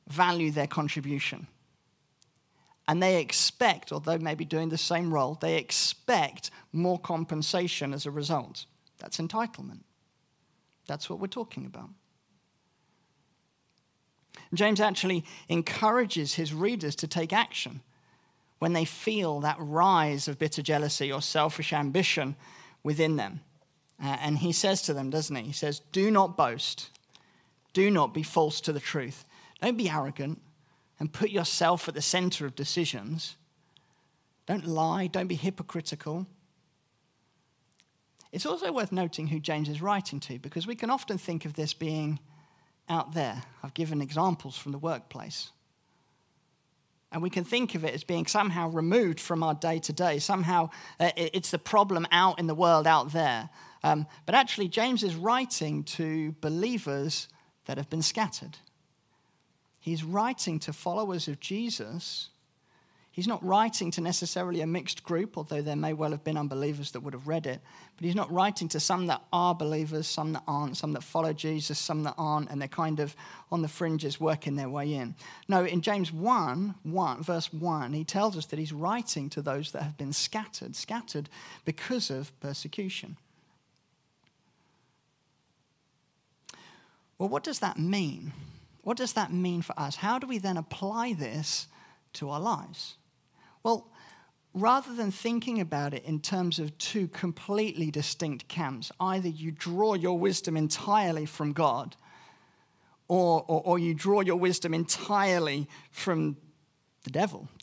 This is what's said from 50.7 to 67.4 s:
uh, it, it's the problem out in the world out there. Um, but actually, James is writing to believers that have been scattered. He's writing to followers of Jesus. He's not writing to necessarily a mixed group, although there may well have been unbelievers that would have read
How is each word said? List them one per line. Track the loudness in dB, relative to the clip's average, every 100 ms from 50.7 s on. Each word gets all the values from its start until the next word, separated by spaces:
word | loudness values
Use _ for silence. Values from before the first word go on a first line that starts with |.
| -4 -18 2
uh, | 2 2
it, | -2
it's | 0 0
the | -2
problem | 4 6 6 4 4
out | 6 6 4
in | 0
the | 4
world | 8 8 8
out | 6 6
there. | 2 2 2 -2 -12 -20 -2
Um, | 2 2 0 -6 2
but | 4
actually, | 4 0 0
James | 2 2 2
is | 0 0
writing | 2 2 2 -2 -2 -2 -4
to | -4 -2 0 -2 -4
believers | -2 0 0 0 -2 -2 -2 -4 -6 _ _ _ -8
that | -8
have | -4
been | -2
scattered. | 0 0 -2 -4 -12 -16 _ _ _ _ _ _ _ _ _ _ _ -12
He's | -6 -4
writing | -2 0 0 0 -2 -2
to | -4
followers | -6 -4 -2 -2 -2 -4
of | -6
Jesus. | -4 -4 -2 -4 -6 -8 -8 -8 -10 _ _ _ _ _ _ _ _
He's | -4 -2
not | -2
writing | 4 4 4 2 -2
to | -2
necessarily | 0 0 -2 -2 -2 -2
a | 0
mixed | -2 -4 -8
group, | -2 -2 -2 -6
although | -6 -4
there | -2 -2
may | -2
well | 0 -2
have | -2
been | -2 -2
unbelievers | -2 -2 -2 -4 -6
that | -8
would | -10
have | -8 -2
read | -2